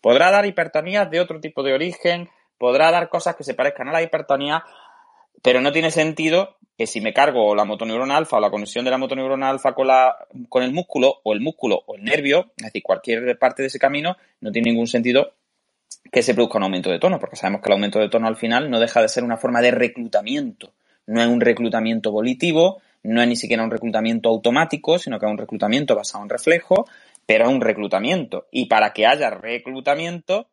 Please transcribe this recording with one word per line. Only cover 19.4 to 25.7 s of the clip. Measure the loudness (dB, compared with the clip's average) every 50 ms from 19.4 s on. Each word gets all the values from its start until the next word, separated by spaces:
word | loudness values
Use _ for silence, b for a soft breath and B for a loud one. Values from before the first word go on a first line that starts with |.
| -2 -2 0 4
de | 4 4
reclutamiento. | 4 2 0 -2 -2 -8 -10 -4 -4 -4 -2 -2 -6 -6 -6 -8 -12 _ -20 -20 _ _ _ _ _ _ _
No | -4 0 0
es | 2
un | 2 2 4
reclutamiento | 4 2 2 2 -2 -2 -2 -2 -2 -2 -4 -2 -4 -2
volitivo, | -2 -2 -2 -2 -2 -2 -2 0 2 4 2 2 2 B B B B B _
no | -2 0 2
es | 2
ni | 2 0
siquiera | -2 -2 -2 -2 -2 0
un | -4
reclutamiento | -4 -6 -6 -4 -2 -2 -2 0 -2 0 0 0
automático, | 0 2 0 0 2 2 0 0 -2 -6 0 0 0
sino | 0 -2 -6 -8 -4
que | -4
es | -4
un | -4
reclutamiento | -6 -8 -10 -6 -4 -2 0